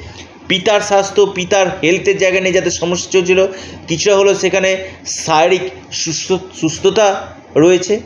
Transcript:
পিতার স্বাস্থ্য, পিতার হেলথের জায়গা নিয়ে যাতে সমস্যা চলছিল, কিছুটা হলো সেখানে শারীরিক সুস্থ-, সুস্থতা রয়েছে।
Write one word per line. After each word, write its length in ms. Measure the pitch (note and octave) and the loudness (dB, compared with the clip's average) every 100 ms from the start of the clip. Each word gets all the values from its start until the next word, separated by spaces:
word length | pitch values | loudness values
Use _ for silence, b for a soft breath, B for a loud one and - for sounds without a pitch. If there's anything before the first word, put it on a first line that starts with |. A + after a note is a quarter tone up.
| B B B B - | B B B B -6
পিতার 340 | F#3+ A3 G#3 | -2 2 0
স্বাস্থ্য, 440 | - G3 G3 - G3 | 2 0 2 2 2
পিতার 420 | F#3 F3+ G3+ F#3 - | 0 0 2 2 0
হেলথের 340 | D#3 F#3 G3+ F#3+ | 0 0 0 2
জায়গা 220 | F#3 F#3 | 2 2
নিয়ে 140 | F#3 | 2
যাতে 180 | F3+ F3+ | 0 0
সমস্যা 380 | - E3+ F3 - | -2 -4 -4 0
চলছিল, 360 | F#3+ F3 F#3 F#3+ B B B - | 0 2 2 2 B B B -8
কিছুটা 300 | D#3+ G#3 G3 | -2 2 4
হলো 180 | G3+ F#3+ | 4 2
সেখানে 420 | A3 F#3+ F#3+ F#3+ B B - | 0 0 0 -2 B B -12
শারীরিক 560 | - - D#3+ F3 F#3 F#3 - - | -10 0 2 4 2 -2 -10 -14
সুস্থ-, 580 | - D#3+ D3 - F#3 - - | -10 -6 -6 -4 -4 -6 -6
সুস্থতা 480 | D#3+ - G3 G3+ G3+ - - - - C3+ | -6 0 0 2 2 0 -6 -16 -4 2
রয়েছে। 440 | E3 F3+ F3+ G#3+ | 4 4 2 -4